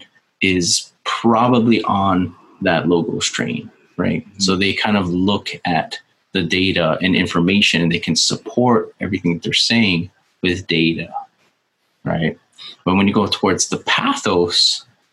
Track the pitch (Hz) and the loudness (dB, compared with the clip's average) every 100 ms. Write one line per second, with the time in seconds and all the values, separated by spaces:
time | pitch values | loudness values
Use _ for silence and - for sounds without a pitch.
0 | - _ _ - 95 90 85 - - _ | -18 _ _ -4 0 0 0 -2 -6 _
1 | - - 117 110 123 127 117 110 - 101 | -8 -2 2 4 4 4 4 2 2 0
2 | 98 92 92 - - - 95 85 80 87 | 2 2 0 -6 -20 -4 0 0 2 0
3 | 82 - - - - 58 - _ _ - | 0 -4 -4 -4 -6 -6 -10 _ _ -4
4 | - - - - 95 95 98 92 113 104 | -2 -2 -6 -4 -2 0 0 0 0 0
5 | 87 90 95 101 - - 90 82 - - | 0 0 0 0 -4 -8 -4 -2 -4 -8
6 | - _ _ 95 82 92 95 90 80 78 | -16 _ _ -4 0 0 0 2 0 0
7 | 92 82 90 87 85 101 - 80 85 85 | 0 2 2 2 2 2 2 2 0 0
8 | - 80 - - - - 123 117 - - | -2 -2 -2 -4 -6 0 2 2 0 -8
9 | 92 98 85 85 - - - 117 104 87 | -6 -4 -2 -4 -2 -2 2 2 2 0
10 | 85 _ _ _ 92 90 95 85 80 82 | -4 _ _ _ -2 -2 0 2 2 0
11 | 85 - - _ _ _ _ _ _ _ | -6 -12 -14 _ _ _ _ _ _ _
12 | - 85 82 - _ - - - - 95 | -6 -2 -2 -6 _ -20 -20 -8 -2 2
13 | 101 - 101 - 98 85 - - - - | 2 2 0 0 0 0 -2 -4 -2 -2
14 | 247 269 - 90 87 - - - - _ | -2 -2 0 0 2 0 0 -2 -8 _
15 | _ | _